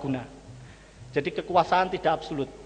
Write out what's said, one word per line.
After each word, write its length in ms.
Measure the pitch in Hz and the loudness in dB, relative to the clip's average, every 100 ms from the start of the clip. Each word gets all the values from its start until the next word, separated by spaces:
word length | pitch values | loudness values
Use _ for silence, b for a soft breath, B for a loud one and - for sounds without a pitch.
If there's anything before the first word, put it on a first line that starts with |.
guna. 240 | 139 131 120 - - - B B B B - | 0 -4 -6 -14 -18 -16 B B B B -2
Jadi, 160 | 147 143 | -2 0
kekuasaan 640 | 180 - 180 160 180 185 | -4 2 4 6 4 4
tidak 260 | 175 156 165 | 2 2 2
absolut. 300 | - 156 131 - | -2 -4 -4 -6